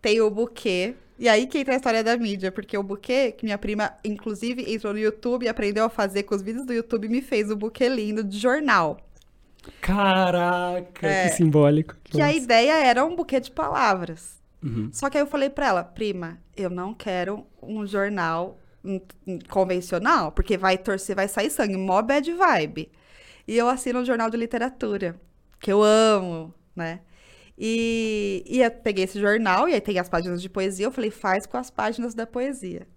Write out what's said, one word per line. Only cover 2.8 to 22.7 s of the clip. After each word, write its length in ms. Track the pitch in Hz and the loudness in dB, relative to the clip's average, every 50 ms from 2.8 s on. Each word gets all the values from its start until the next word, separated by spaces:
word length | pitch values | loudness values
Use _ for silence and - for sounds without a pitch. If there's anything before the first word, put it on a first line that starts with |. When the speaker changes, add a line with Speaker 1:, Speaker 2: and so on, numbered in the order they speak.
| 202 | -4
Speaker 1:
buquê, 480 | 196 196 202 - - 247 262 277 240 | -6 -8 -10 -4 -2 0 0 0 0
que 140 | 214 - - | -2 -4 -6
minha 120 | 220 202 | -6 -6
prima, 360 | 202 - 208 214 208 214 - - - - | -4 -4 -6 -2 -2 -2 -4 -4 -8 -8
inclusive, 600 | 220 214 202 - 226 208 185 220 240 247 247 247 - 220 | -8 -8 -6 -6 -8 -8 -6 -6 -6 -6 -6 -6 -6 -6
entrou 200 | 220 220 214 202 | -6 -4 -6 -4
no 60 | 214 | 0
YouTube 460 | 214 214 214 214 - 247 240 240 240 | -2 -2 -2 -2 -4 -4 -2 -2 -2
e 40 | 226 | -4
aprendeu 360 | 214 - 208 202 202 214 220 | -2 -2 -2 -2 0 0 0
a 40 | 226 | 0
fazer 360 | 226 - 208 196 190 202 202 | 0 -2 -4 -2 -2 -4 -4
com 100 | 202 214 | -2 -4
os 80 | 202 190 | -4 -4
vídeos 240 | 202 226 240 277 | -6 -8 -8 -6
do 60 | 247 247 | -4 -4
YouTube, 360 | 233 233 233 - 226 202 220 | -4 -2 -2 -4 -4 -2 -2
me 120 | 233 254 269 | -2 -2 -2
fez 260 | - 277 214 214 208 214 | 0 0 0 0 0 -2
um 20 | |
buquê 320 | 208 208 226 226 - 262 240 | -4 -4 -8 -2 0 0 2
lindo 360 | 269 240 214 208 214 214 220 | 2 0 -2 -2 -4 -4 -4
de 120 | 196 196 | -4 -6
jornal. 640 | 208 208 254 254 302 302 277 226 190 165 156 - - - - - - - _ _ _ _ _ _ _ - - - - - - 185 | 0 0 2 2 2 2 4 4 4 4 2 -2 -6 -14 -20 -20 -20 -20 _ _ _ _ _ _ _ -20 -20 -16 -6 -2 0 2
Speaker 2:
Caraca, 1120 | 202 202 196 185 185 190 180 175 175 175 175 180 180 180 180 180 180 180 180 - - 180 | 2 4 4 4 4 4 2 2 2 2 2 2 0 0 -2 -4 -4 -6 -8 -12 -4 0
Speaker 1:
É. 220 | 190 196 190 185 180 | 0 2 2 2 2
Speaker 2:
que 80 | - | 4
simbólico. 580 | - 175 156 143 151 147 143 147 156 160 - - - - | 4 4 6 6 6 6 6 6 4 0 -2 -8 -20 -18
Que 100 | - - | -6 0
Speaker 1:
Que 100 | - 302 | 2 4
a 40 | |
Speaker 2:
massa. 120 | 285 302 320 | 4 4 2
Speaker 1:
ideia 340 | 254 240 240 226 233 285 311 320 294 | 2 4 4 6 6 6 4 6 6
era 200 | 254 240 247 269 | 4 4 4 2
um 100 | 320 349 | 0 0
buquê 240 | 339 330 - 269 262 | -4 -4 -2 -2 -2
de 120 | 240 - | -2 -2
palavras. 920 | - - 311 294 294 277 269 220 190 185 175 165 160 165 - - - - _ _ _ _ - | -6 -6 -4 -2 0 2 2 2 2 0 -2 -8 -10 -14 -16 -20 -20 -20 _ _ _ _ -8
Speaker 2:
Uhum. 260 | 139 113 117 107 113 - | -6 -4 -4 -6 -6 -6
Speaker 1:
Só 180 | - - 277 | -6 -6 -2
que 80 | 269 302 | 0 0
aí 40 | 294 | 0
eu 40 | |
falei 240 | 294 - 294 269 277 | 0 0 -2 -2 0
pra 160 | 277 294 285 254 | 0 0 0 2
ela, 160 | 196 175 175 | 2 0 -2
prima, 540 | 180 - - 220 208 196 180 170 165 170 - - _ _ | -6 -8 -6 -4 -4 -4 -6 -8 -10 -12 -16 -20 _ _
eu 140 | - 196 180 | -6 -6 -6
não 240 | 180 180 180 196 220 | -4 -6 -8 -8 -10
quero 500 | - - - 185 180 175 185 202 208 - _ _ _ - | -8 -6 -4 -4 -2 -2 -4 -6 -8 -10 _ _ _ -12
um 240 | - 214 214 208 | -10 -8 -6 -6
jornal, 720 | 196 196 202 196 202 208 196 170 165 165 165 175 190 - - - - _ _ _ | -4 -2 -2 -2 -2 -2 -2 -2 -2 -2 -2 -4 -6 -10 -16 -20 -20 _ _ _
hum, 160 | 190 196 185 185 - - - _ | -8 -8 -8 -8 -12 -20 -16 _
hum, 120 | - 185 170 - - | -10 -10 -10 -10 -4
convencional, 840 | - 202 190 185 185 180 175 180 - 170 196 247 330 277 180 156 - | 0 0 2 2 0 -4 -2 -2 -4 0 2 2 2 2 2 0 0
porque 240 | - - - 214 | -2 0 0 0
vai 220 | 180 190 190 185 190 | 2 4 2 2 2
torcer, 360 | 190 - 196 190 190 - 196 | 0 -4 -4 -4 -4 -4 -2
vai 140 | 190 190 202 | -2 -2 -2
sair 220 | - - 202 - | 0 -2 -2 -2
sangue, 260 | - - 262 208 196 | 0 -2 -2 -2 0
mó 240 | 190 190 196 185 196 | -2 0 2 2 2
bad 320 | 220 226 277 294 277 320 339 | 2 2 0 0 0 -2 0
vibe. 580 | 349 381 349 269 190 156 151 | 2 4 4 4 2 0 -2